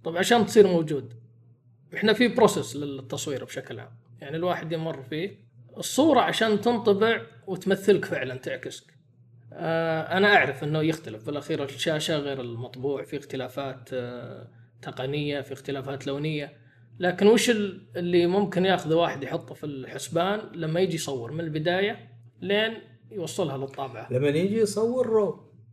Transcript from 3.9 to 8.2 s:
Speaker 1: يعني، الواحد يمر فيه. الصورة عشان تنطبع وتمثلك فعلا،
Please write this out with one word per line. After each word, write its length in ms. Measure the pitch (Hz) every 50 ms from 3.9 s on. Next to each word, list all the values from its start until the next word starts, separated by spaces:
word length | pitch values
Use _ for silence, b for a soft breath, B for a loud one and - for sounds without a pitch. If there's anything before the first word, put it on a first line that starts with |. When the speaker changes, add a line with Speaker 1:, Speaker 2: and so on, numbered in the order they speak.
| - - _ _ - -
Speaker 1:
يعني، 160 | - 139 151
الواحد 340 | 165 170 180 170 - 160 160
يمر 300 | 165 160 160 160 156 139
فيه. 500 | 131 113 156 151 175 202 - - - _ _ - - - -
الصورة 420 | - - - - 254 294 320 277 247
عشان 420 | 190 165 - - 220 226 214 202
تنطبع 600 | - 240 233 220 - 208 202 196 220 226 226 202 - - - - _
وتمثلك 580 | - 185 - - 180 190 190 - 220 202 180 -
فعلا، 300 | - 175 139